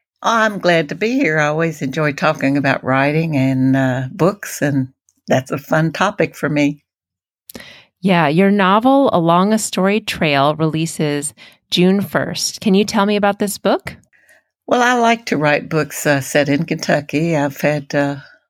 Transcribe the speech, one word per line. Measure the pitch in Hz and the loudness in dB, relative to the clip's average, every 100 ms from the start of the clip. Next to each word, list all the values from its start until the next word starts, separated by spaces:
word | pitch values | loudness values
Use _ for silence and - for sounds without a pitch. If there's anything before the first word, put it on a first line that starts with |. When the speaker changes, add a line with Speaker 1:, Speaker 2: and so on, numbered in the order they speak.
| _ _ | _ _
Speaker 1:
I'm | - 226 220 196 | 0 2 0 0
glad | 180 165 160 | 2 2 0
to | |
be | 165 220 | -4 -2
here. | 262 175 156 | 0 0 2
I | 147 | 0
always | 156 165 151 | 0 -2 -4
enjoy | 131 160 151 | -6 -2 -2
talking | 151 156 151 135 143 | 0 -2 0 0 0
about | 135 - | 0 -2
writing | 127 135 143 156 165 | 0 0 2 0 0
and, | 139 131 131 131 135 | 0 0 2 2 2
uh, | 131 127 127 | 2 -2 -6
books, | - 170 - - - | 0 0 0 -8 -4
and | 143 143 131 _ _ _ - | -2 -2 -4 _ _ _ -2
that's | 135 - | -2 -2
a | 147 | -8
fun | - 160 160 | -2 0 0
topic | - 196 208 160 - | 0 -2 0 -4 -4
for | 147 | -4
me. | 147 143 147 _ _ _ _ _ _ - - - - _ _ | 0 0 -2 _ _ _ _ _ _ -20 -20 -20 -20 _ _
Speaker 2:
Yeah, | 190 175 147 | 0 2 2
your | 160 196 | 4 4
novel, | 202 185 208 262 277 269 | 4 4 4 4 4 4
Along | 175 165 175 202 | 2 2 4 4
a | 220 | 0
Storied | - 190 190 214 214 | -2 -2 0 0 -4
Trail, | - 160 139 143 156 | -2 0 2 2 0
releases | 160 156 160 - 151 147 143 - - _ _ | -2 -2 -4 -2 -2 -2 -6 -12 -20 _ _
June | 170 185 202 | 2 2 2
first. | 190 156 - 165 - - | 0 -4 -4 -6 -8 -4
Can | 220 | 2
you | 190 | 2
tell | 208 220 202 | 2 0 0
me | 202 | 2
about | 202 202 | 0 0
this | 208 - | -4 -2
book? | 190 330 - - _ _ _ _ _ _ - | -2 -2 -4 -18 _ _ _ _ _ _ -2
Speaker 1:
Well, | 247 | 0
I | 247 247 | 2 2
like | 233 233 - | 2 0 -2
to | 147 | -2
write | 151 147 - | 0 0 -2
books, | 160 151 - 151 | -4 -4 -4 -2
uh, | 139 | -2
set | 131 151 139 | 0 0 2
in | 147 165 | 0 -2
Kentucky. | 160 - 151 147 147 170 | -4 -2 -2 -2 -2 0
I've | 151 143 - | 0 -2 -2
had, | 151 151 143 | -2 -2 -4
uh, | 147 143 139 - _ | -2 -2 -6 -14 _